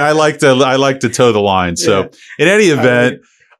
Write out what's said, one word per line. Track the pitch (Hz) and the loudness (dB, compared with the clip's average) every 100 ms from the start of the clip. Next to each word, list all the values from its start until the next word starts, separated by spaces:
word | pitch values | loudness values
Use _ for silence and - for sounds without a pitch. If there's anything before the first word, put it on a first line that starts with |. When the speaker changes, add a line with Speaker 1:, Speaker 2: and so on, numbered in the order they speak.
| 147 | 0
Speaker 1:
that. | 156 | 0
Speaker 2:
like | 151 147 | 0 0
to, | 139 | 0
I | 127 135 131 | 2 0 0
like | 135 135 | -2 -2
to | 120 | -4
toe | - 123 | 0 2
the | 107 | 2
line. | 101 95 90 85 | 0 0 -2 -4
So | 170 98 92 _ - - | -2 -2 -4 _ -14 -2
Speaker 1:
Yeah. | 156 | 0
Speaker 2:
in | |
any | 208 202 | 2 2
Speaker 1:
All | 139 | 2
Speaker 2:
event, | 123 123 123 - | 0 2 0 -4
Speaker 1:
right. | _ _ _ _ | _ _ _ _